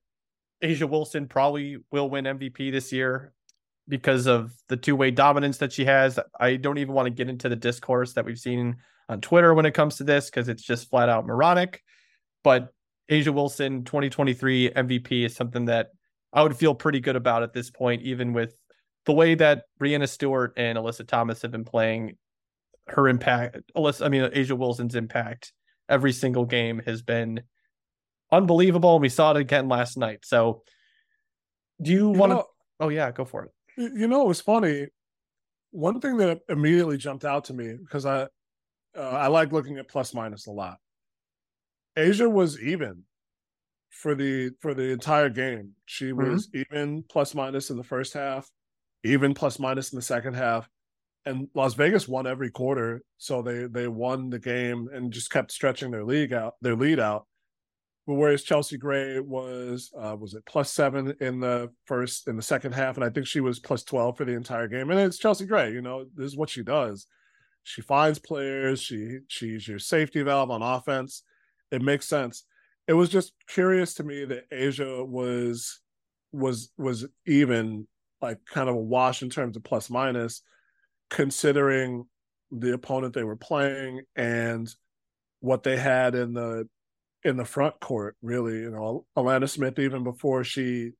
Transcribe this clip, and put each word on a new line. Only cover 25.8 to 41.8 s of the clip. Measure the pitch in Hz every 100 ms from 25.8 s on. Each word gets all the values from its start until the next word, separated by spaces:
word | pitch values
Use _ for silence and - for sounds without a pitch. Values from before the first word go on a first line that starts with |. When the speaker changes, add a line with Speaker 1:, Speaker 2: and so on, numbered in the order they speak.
| -
Speaker 1:
every | 139 139
single | 127 135 123 120
game | 120 117 113 110
has | 113
been | 120 117 113 113 - _ _ _ _ _ _ _ -
unbelievable, | 170 185 170 185 175 175
and | 165
we | 139
saw | 123 156
it | 147
again | 131 143 131
last | 123 120 131
night. | 113 107
So, | - 123 113 110 _ _ _ _ _ _ _ _ _ _ _ -
do | 156
you | 185 214
Speaker 2:
You | 185
Speaker 1:
wanna | 196 247
Speaker 2:
know, | - _ _ -
Speaker 1:
Oh, | 156
yeah, | 151 135
go | 123 127
for | -
it. | - _ _ -
Speaker 2:
y-, | 240
you | 240 226
know, | 269
it | 247
was | 170
funny. | - 226 185 143 143 _ _ _ _ _ _ _ _
One | 190 165 247
thing | 277 240
that | 185 165 -
immediately | 156 151 170 165 143
jumped | 143 135 147
out | 143 -
to |
me, | 127 117 120 180
'cause | 143 139
I, | 135 135 _ _ _ _ _ _ 170
uh, |
I | 131 131 139
like | 160 156
looking | 156 131 139
at | 131
plus | 143 123
minus | 123 110 104 -
a |
lot. | 101 92 90 _ _ _ _ _ _ _ _ _ _